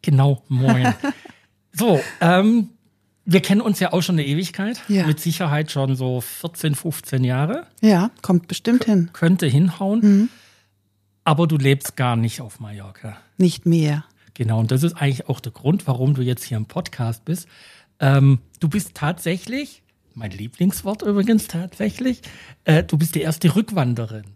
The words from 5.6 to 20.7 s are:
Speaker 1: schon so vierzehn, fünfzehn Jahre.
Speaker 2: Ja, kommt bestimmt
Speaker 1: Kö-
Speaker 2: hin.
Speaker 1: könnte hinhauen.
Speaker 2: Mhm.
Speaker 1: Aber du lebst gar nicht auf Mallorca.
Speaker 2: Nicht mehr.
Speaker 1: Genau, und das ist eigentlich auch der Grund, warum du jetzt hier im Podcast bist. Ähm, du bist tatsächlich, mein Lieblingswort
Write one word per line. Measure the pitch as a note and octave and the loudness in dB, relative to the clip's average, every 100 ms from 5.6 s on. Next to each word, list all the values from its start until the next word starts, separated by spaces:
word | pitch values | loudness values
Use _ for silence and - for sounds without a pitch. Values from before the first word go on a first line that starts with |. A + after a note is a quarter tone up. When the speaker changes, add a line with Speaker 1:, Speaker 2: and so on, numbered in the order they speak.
| D3+ | -2
Speaker 1:
schon | C#3 C3+ | -2 -2
so | C3 C3 B2+ | -2 -2 -4
vierzehn, | - - E3 - D#3 | -8 -12 -12 -4 -4
fünfzehn | C#3 E3+ - - C3 | -2 -6 -8 -6 -2
Jahre. | B2+ B2+ D3+ C#4+ F4 _ | 0 0 -2 -4 -10 _
Speaker 2:
Ja, | A3 F3+ A3 _ | 2 4 0 _
kommt | - F3 - | 0 0 0
bestimmt | F3+ A#3+ B3 | -6 -2 0
Speaker 1:
Kö- | |
Speaker 2:
hin. | - G3+ E3+ | 2 0 0
Speaker 1:
könnte | - E3 F#3 D3+ | 0 2 2 2
hinhauen. | C3+ F3+ - G3 A3 | 2 2 0 -2 2
Speaker 2:
Mhm. | G#3 G3 A3+ - _ _ _ _ _ _ _ _ | 4 4 2 -6 _ _ _ _ _ _ _ _
Speaker 1:
Aber | - D3+ E3+ | 0 0 2
du | D#3 | 2
lebst | C#3 C#3 - | 2 0 -2
gar | - B2 A#2 | -4 -2 0
nicht | A2+ - | -2 -6
auf | A2+ - | -16 -16
Mallorca. | A2 G#2 G2 - A2 G2+ _ - | -16 -16 -18 -16 -18 -18 _ 0
Speaker 2:
Nicht | F3+ - | 0 2
mehr. | F3 E3 D3+ D3 - _ _ | 0 2 2 -2 -8 _ _
Speaker 1:
Genau, | - A2 A2+ | -6 -2 0
und | A2+ | 2
das | C3 | 0
ist | E3 | 0
eigentlich | E3 C#3+ B2+ - | 0 -2 -2 -6
auch | B2 | -8
der | A2+ | -8
Grund, | - C3 F#3+ - | -4 0 0 -2
warum | B2 C3 | -2 0
du | C3+ | 0
jetzt | B2 A#2+ | 0 -4
hier | - A2 | -4 -6
im | A2 | -6
Podcast | F3+ F3+ - A#2 A#2 | -8 -10 -6 -6 -6
bist. | - F3 - _ - - _ _ | -8 -8 -10 _ -20 -20 _ _
Ähm, | C3+ C#3 C#3 B2+ - _ | 2 6 6 4 -2 _
du | E3 | -2
bist | G#3 - | -2 -6
tatsächlich, | - D3+ F3+ E3 F3+ - C4 C#4+ - _ _ _ | -6 -6 -4 -6 -6 -6 -10 -10 -16 _ _ _
mein | A2+ G#2+ | -12 -12
Lieblingswort | F#2 A2+ - F3+ | -10 -14 -2 -2